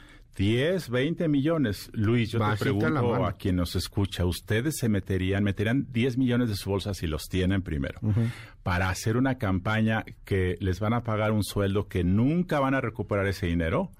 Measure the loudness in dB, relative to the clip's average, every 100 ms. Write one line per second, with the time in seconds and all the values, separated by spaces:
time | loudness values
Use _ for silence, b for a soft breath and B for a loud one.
0 | B B -16 -2 0 2 0 -2 -2 -2
1 | -2 -2 0 2 2 2 0 -2 -6 -2
2 | 2 2 2 0 0 0 0 0 0 0
3 | 0 0 -2 -2 0 0 0 -2 -4 -2
4 | -2 0 0 0 -2 0 0 -2 0 0
5 | 0 0 0 2 0 0 0 0 0 0
6 | 0 2 2 2 2 0 0 -2 -2 -2
7 | -2 -4 -2 0 2 0 0 -2 -4 -4
8 | 0 0 0 B B -10 -2 0 0 0
9 | 0 2 2 0 0 0 0 0 2 0
10 | -4 -14 -2 0 0 0 -2 0 0 -2
11 | -2 0 2 0 0 0 0 0 0 0
12 | 2 4 4 2 0 0 2 0 -2 -6
13 | -2 0 0 0 0 0 2 0 -2 B